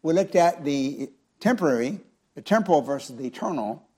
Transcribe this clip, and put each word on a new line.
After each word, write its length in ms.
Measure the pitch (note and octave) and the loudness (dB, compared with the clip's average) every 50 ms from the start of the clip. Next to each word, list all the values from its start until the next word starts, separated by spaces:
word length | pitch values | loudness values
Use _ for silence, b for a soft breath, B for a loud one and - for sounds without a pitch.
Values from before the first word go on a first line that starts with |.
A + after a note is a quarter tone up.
| - | 0
We 100 | D#3+ E3 | 2 2
looked 220 | F#3 F#3+ - - | 2 0 2 4
at 280 | F#3 E3+ E3+ E3+ - C#3+ | 4 4 4 2 0 -4
the 460 | D3 C#3+ C#3 C3+ C3+ C#3+ - C3+ - _ _ _ _ _ _ | -2 -2 -2 -2 -4 -4 -8 -10 -12 _ _ _ _ _ _
temporary, 640 | - A3 B3+ A3 F3+ D3+ B2+ A#2 A#2+ C3 G3+ F#3+ - _ _ _ _ _ _ | 2 2 2 4 2 2 2 2 0 -2 -4 -8 -12 _ _ _ _ _ _
the 60 | C#3+ | -18
temporal 400 | - - G3+ A3+ G3+ F#3 F3 D3 | -2 0 2 2 4 4 2 2
versus 340 | A#2+ B2+ C#3 C3+ - - B2+ | 2 0 -6 -6 -6 -12 -12
the 100 | A#2 C3+ | -10 -10
eternal. 640 | B2 - - A3+ G#3+ F3 C3+ G#2+ G#2 A#2+ D3+ _ _ _ | -10 -8 -6 -6 -6 -4 -4 -4 -6 -8 -10 _ _ _